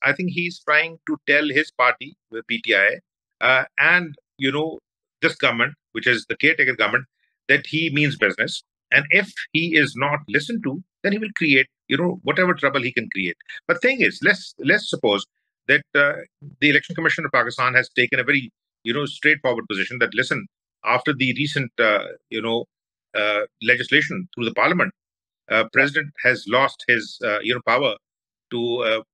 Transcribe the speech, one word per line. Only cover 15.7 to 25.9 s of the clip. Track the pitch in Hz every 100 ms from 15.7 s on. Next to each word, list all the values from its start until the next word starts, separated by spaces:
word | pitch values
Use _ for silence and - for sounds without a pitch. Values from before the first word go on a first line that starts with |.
| 147 -
uh, | 143 143 147 - _ 147 -
the | 151
Election | 143 -
Commission | 165 160 - 147
of |
Pakistan | 127 120 127 127
has | 127 120
taken | - 123 131
a |
very, | 123 143 120 _ _ _
you | 117
know, | 135
straightforward | 135 - 151 151 131 117 101
position | 98 95 123
that, | 117
listen, | 104 127 139 98 _ _ _
after | 110 123 -
the | 127 131 120
recent, | 147 147 127 -
uh, | 110 104 - - -
you | 113
know, | 113 117 - _ _ _ _
uh, | 104 104 104 104 -
legislation | 110 123 123 143 147 101 90
through | - 113
the |
parliament, | 113 135 180 196 - _ _ _ _ -
uh, | 110 113
president | 131 143